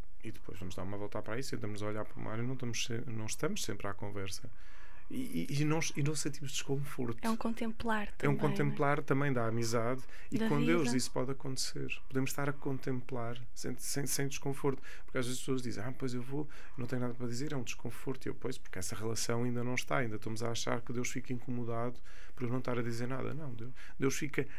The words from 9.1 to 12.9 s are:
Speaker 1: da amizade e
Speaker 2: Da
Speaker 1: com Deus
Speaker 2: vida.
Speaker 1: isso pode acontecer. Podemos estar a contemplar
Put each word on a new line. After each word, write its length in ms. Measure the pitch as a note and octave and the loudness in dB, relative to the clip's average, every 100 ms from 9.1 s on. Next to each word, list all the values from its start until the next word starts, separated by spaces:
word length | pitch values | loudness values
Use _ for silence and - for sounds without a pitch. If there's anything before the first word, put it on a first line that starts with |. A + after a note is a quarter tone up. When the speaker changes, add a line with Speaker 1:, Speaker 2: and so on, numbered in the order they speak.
| C3+ C#3+ | 2 2
Speaker 1:
da 140 | B2 A2+ | 2 2
amizade 560 | A#2 A2+ A#2 A2+ C3+ - - - | 2 2 2 2 0 0 -2 0
e 80 | G#3+ | 0
Speaker 2:
Da 100 | A3+ | 2
Speaker 1:
com 160 | G3 D#3 | 2 4
Deus 200 | E3+ C3+ | 4 4
Speaker 2:
vida. 120 | B2+ | 2
Speaker 1:
isso 140 | - | 2
pode 180 | - B2+ | 0 0
acontecer. 680 | C3 C3+ B2+ - C#3+ C3+ - - | 0 0 0 0 0 0 -2 0
Podemos 240 | C3 C3+ | 0 0
estar 180 | - C#3+ | 0 0
a 40 | |
contemplar 840 | C#3+ C#3+ C3 C3+ | 0 0 0 0